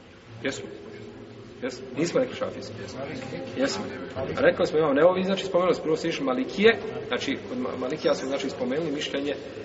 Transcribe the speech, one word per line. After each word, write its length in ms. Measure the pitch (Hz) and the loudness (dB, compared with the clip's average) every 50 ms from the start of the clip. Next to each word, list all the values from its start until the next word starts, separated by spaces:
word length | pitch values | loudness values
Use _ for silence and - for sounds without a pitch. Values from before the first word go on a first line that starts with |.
| - - - - - - - - - | -20 -20 -20 -20 -20 -18 -10 -6 -4
Jesmo. 220 | 135 - - - - - - - - - - - - - - - - - - - - - - | -4 -4 -4 -8 -10 -12 -14 -14 -14 -14 -14 -14 -14 -14 -16 -16 -16 -16 -16 -18 -18 -10 -8
Jesmo. 240 | 123 131 - - - - 120 | -6 -6 -6 -8 -10 -6 -2
Nismo 220 | 139 170 170 - 139 | -2 0 2 2 2
rekli 160 | 127 - - | 2 2 0
šafijski. 380 | - 101 92 - - - - - - | -4 -4 -4 -4 -6 -10 -10 -10 -10
Jesmo. 180 | - - - 131 139 151 - - - - - - - - - | -10 -10 -8 -8 -8 -8 -8 -8 -8 -8 -8 -8 -8 -6 -2
Jesmo. 260 | 123 135 - - - - - - - - - - 131 135 - - | 0 0 0 0 -2 -4 -6 -8 -8 -10 -8 -6 -6 -4 -2 2
Rekli 280 | 131 135 175 175 - 175 | 4 6 6 6 6 2
smo 140 | - - 151 | 2 4 4
Imam 160 | 160 151 135 | 4 4 6
Neovi, 280 | 143 160 180 185 185 190 | 8 8 8 8 6 2
znači 220 | 190 190 - - | 2 0 0 0
spomenuli 300 | - - 175 185 180 - | 2 2 4 4 4 2
smo 80 | - - | 2 2
prvo 120 | 156 160 | 0 0
se 120 | 156 - | 0 0
išli 180 | 165 151 143 139 | -2 -2 0 0
Malikije, 540 | 131 123 127 127 - - 185 208 233 226 - - - - - - | 0 0 0 -2 -2 2 6 6 6 6 6 0 -6 -6 -6 -4
znači 300 | - 123 120 - 139 127 101 - - | -2 -2 -2 0 -2 -2 -4 -4 -6
od 60 | 131 | -4
Ma-, 220 | 123 127 95 - - | -4 -4 -4 -2 -4
Malikija 360 | 127 131 151 - - 160 - | -2 -2 -2 2 2 2 2
smo, 120 | - 135 | 2 2
znači, 220 | 131 139 135 135 127 | -2 -2 -2 -2 -4
spomenuli 420 | - - 127 120 135 160 170 151 | -2 -2 -2 0 0 0 0 0
mišljenje, 420 | 139 151 - - 139 139 143 147 - - - - - - | -2 -2 -2 -2 -2 -2 -2 -2 -2 -4 -6 -10 -10 -10